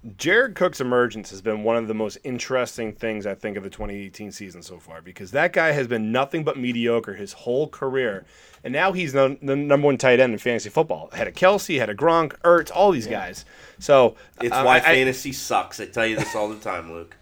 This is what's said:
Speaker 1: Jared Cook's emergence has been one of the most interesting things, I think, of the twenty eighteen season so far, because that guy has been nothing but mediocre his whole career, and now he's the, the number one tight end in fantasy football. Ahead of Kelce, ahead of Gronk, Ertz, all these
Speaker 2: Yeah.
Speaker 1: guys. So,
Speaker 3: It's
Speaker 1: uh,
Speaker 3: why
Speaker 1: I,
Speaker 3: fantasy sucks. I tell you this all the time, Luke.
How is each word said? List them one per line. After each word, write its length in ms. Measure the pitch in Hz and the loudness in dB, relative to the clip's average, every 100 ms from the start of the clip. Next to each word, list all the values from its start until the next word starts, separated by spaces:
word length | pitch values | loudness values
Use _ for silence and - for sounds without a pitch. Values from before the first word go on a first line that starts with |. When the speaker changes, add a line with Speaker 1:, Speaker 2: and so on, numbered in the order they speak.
| 113 98 | -18 -6
Speaker 1:
Jared 400 | 151 214 262 180 | 2 2 2 0
Cook's 240 | 180 - | -2 0
emergence 500 | 127 123 120 107 101 | 0 2 2 -2 -14
has 100 | 98 | -8
been 220 | 107 107 | -6 -2
one 120 | 110 117 | 0 0
of 120 | 110 | -2
the 60 | |
most 240 | 110 107 - | -6 -6 -8
interesting 720 | 143 123 - 131 120 - 110 | -10 -10 -4 -4 -4 -6 -10
things, 320 | 104 117 107 101 | -6 -8 -6 -8
I 80 | 98 | -8
think, 220 | 107 101 | -8 -8
of 60 | |
the 60 | 98 | -12
twenty 260 | - 104 101 98 | -12 -10 -10 -14
eighteen 260 | - 104 | -14 -16
season 300 | - 98 87 | -14 -16 -18
so 160 | 87 87 | -20 -20
far, 220 | - 80 | -20 -20
because 300 | 87 90 95 | -20 -18 -6
that 220 | 131 175 | -2 0
guy 180 | 180 160 | 2 2
has 160 | 147 123 | 0 0
been 240 | 117 107 | -2 0
nothing 320 | 123 139 170 | 0 0 -2
but 140 | 156 135 | -4 -4
mediocre 560 | 123 120 117 117 110 | -4 -2 0 0 -2
his 200 | 98 101 | -12 -14
whole 340 | - 123 127 147 | -12 -4 -2 -4
career, 560 | - 135 131 123 98 - _ _ _ | -6 -4 -2 -2 -6 -14 _ _ _
and 80 | 131 | -6
now 220 | 139 190 | -2 0
he's 200 | 185 160 | -2 -2
the, 240 | 135 135 139 | 2 2 0
the 140 | 139 139 | -4 -2
number 300 | 143 143 143 | 2 4 4
one 100 | 131 | 4
tight 220 | 131 123 | 4 6
end 140 | 127 | 4
in 60 | 107 | 2
fantasy 300 | 123 113 104 | -2 -2 -2
football. 400 | 156 156 80 80 | -2 0 -4 -8
Ahead 140 | - 104 | -6 -6
of 60 | |
Kelce, 420 | - 185 202 - 151 | 2 4 4 0 -2
ahead 140 | 107 | -2
of 80 | 104 | 0
Gronk, 420 | 156 165 156 - | 2 2 0 0
Ertz, 320 | 170 170 147 | 4 4 4
all 180 | - 202 | 2 4
these 140 | 156 110 | 2 -4
Speaker 2:
Yeah. 120 | 107 | -8
Speaker 1:
guys. 240 | 92 92 - - - - | -8 -12 -20 -20 -20 -12
So, 360 | - 139 117 - - _ | 6 6 6 2 -20 _
Speaker 3:
It's 140 | 120 120 | -2 2
Speaker 1:
uh, 80 | |
Speaker 3:
why 140 | 131 127 | 4 6
Speaker 1:
I, 40 | |
Speaker 3:
fantasy 500 | 147 160 131 127 143 | 6 4 2 -2 -8
sucks. 460 | 131 - 107 - - | -10 -2 -2 -4 -12
I 60 | 95 | -8
tell 180 | 117 113 | -2 -2
you 80 | 110 | -2
this 200 | 107 110 | -4 -4
all 120 | 104 | -4
the 60 | 107 | -6
time, 320 | 107 90 82 | -8 -8 -8
Luke. 220 | 82 82 - | -14 -16 -20